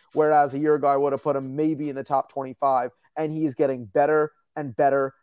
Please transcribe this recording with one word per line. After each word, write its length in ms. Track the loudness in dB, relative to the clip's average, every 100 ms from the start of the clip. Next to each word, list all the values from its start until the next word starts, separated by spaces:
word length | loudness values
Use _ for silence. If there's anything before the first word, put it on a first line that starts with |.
| _
whereas 400 | 0 4 4 2
a 40 | 0
year 160 | 0
ago, 120 | 2 2
I 100 | 2
would 160 | 0
have 100 | 0
put 140 | -2 -2
him 180 | -4
maybe 360 | -2 -2 -2 -6
in 60 | -8
the 80 |
top 280 | -4 -4 -4
twenty-five. 600 | -8 -10 -4 0 0 -2 -8 _ -6
And 160 | -6
he 120 | -2
is 100 | -4
getting 300 | 0 0 -2
better 480 | -4 0 2 2 0 -6 _ -10
and 180 | -8
better 400 | 0 2 2 0 -6